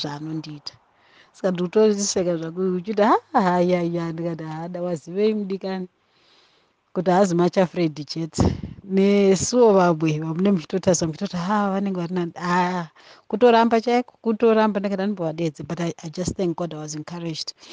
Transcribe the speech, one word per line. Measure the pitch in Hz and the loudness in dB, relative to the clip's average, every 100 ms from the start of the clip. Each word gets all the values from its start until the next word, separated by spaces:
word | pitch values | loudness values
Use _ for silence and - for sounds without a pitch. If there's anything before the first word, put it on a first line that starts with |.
zvaanondiita." | 147 147 156 160 151 147 - - _ _ _ _ _ - | -6 -8 -8 -8 -10 -14 -18 -20 _ _ _ _ _ -6
Saka | 196 | -4
ndikutoseka | 175 180 214 220 202 196 202 175 165 | -2 0 4 4 2 -2 -2 -2 -2
zvako | 165 175 | -4 -4
uchiti, | 185 180 180 208 214 392 - | -2 -2 -4 0 2 2 2
"Ah, | 269 185 180 180 | 0 2 4 2
ya, | 175 170 170 | 2 0 -2
ya." | 170 | -4
Ndikati, | 160 170 165 | -6 -6 -6
"Ah, | 156 156 175 | -8 -8 -10
da | 175 | -8
wazivei | 180 165 - 185 214 | -6 -6 -6 -2 0
mudikani?" | 214 190 190 190 190 180 _ _ _ _ _ _ _ _ _ _ | 0 -4 -6 -6 -6 -8 _ _ _ _ _ _ _ _ _ _
Kuti | 190 175 | -4 2
haazi | 180 202 170 | 4 4 4
much | 175 196 | 2 2
afraid | 175 180 165 147 143 | 0 0 -2 -2 -8
chete. | 160 160 - - - - - | -8 -6 0 0 0 -8 -14
Nesuwo | 196 190 196 202 196 190 - 247 226 | -2 2 4 4 4 4 2 4 6
vamwe | 190 175 156 160 151 | 6 4 4 0 0
vamune | 160 160 196 | -4 0 2
muchitotarisa, | 190 - 190 190 170 165 | 0 -2 -2 0 0 0
muchitoti, | 151 202 180 | -4 -6 -4
"Ah, | 175 214 202 | -2 0 0
vanenge | 196 202 180 | -2 -4 -4
vari | 170 | -4
nani?" | 185 170 - | -4 -4 -4
Ah, | 175 180 180 180 160 _ - - _ | -2 0 0 -2 -8 _ -20 -20 _
kutoramba | 202 247 226 233 226 | 4 6 6 4 2
chaiko, | 240 240 - _ | 2 0 -2 _
kutoramba. | 226 214 233 220 214 202 | -4 2 4 4 2 0
Ndakati, | 202 196 | -4 -2
"Handimbovadedze." | 196 196 165 156 165 - | -4 -2 -4 -2 -4 -4
But | 147 165 | -10 -6
I, | 170 - | -6 -8
I | 165 | -12
just | 165 165 - | -6 -6 -2
thank | 180 160 | -4 -4
God | 170 | -6
I | 151 | -8
was | 151 151 | -10 -12
encouraged | 151 175 165 151 - - - | -10 -10 -8 -8 -12 -14 -20